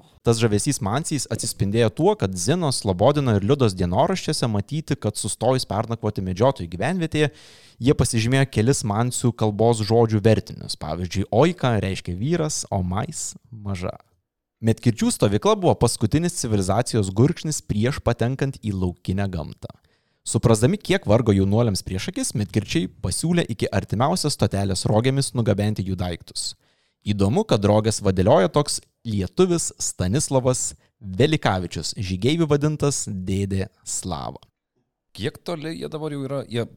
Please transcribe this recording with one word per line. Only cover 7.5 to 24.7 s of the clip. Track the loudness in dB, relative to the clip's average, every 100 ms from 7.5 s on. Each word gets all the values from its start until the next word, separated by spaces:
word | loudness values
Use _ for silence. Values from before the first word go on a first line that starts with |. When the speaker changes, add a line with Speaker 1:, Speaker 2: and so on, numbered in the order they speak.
| -20 -20 -2
Speaker 1:
jie | 2
pasižymėjo | 2 2 0 2 2 2
kelis | 2 2 2
Mansių | 0 -2 -2 0 0
kalbos | 0 0 2 2 2
žodžių | 2 4 4 4
vertinius. | 4 4 0 -10 -12 -10
Pavyzdžiui, | -8 -6 -4 -4 0
oika | 4 2 2 0 0
reiškia | -2 -6 -6 -4
vyras, | -2 -2 -2 -4 -4
o | -2
mais | -2 -2 -4 -8 -10 -12 _
maža. | -12 -8 -6 -6 -8 _ _ _ _ _ -2
Medkirčių | 0 2 2 2 0
stovykla | 2 2 2 2
buvo | 2 2
paskutinis | 2 2 0 0 0 0
civilizacijos | -2 -2 0 0 0 0 0 0
gurkšnis | 4 2 2 -6 -6
prieš | -4 -2 -2 -2
patenkant | -2 0 -2 -2 -4 -4
į | -6
laukinę | -2 -2 -4 -4 -4 -4
gamtą. | -6 -10 -14 -18 -20 _ _ _ _ -2
Suprasdami, | 2 4 6 4 2
kiek | 0 0 4
vargo | 4 6
jaunuoliams | 4 4 2 2 -2
prieš | -4 -8 -6
akis, | -6 -4
medkirčiai | -4 -2 -2 0 -2 -4
pasiūlė | -6 -6 -2 0 0 -2
iki | -2 -2
artimiausios | -2 -2 0 0 0 -2
stotelės | 0 0 0 -2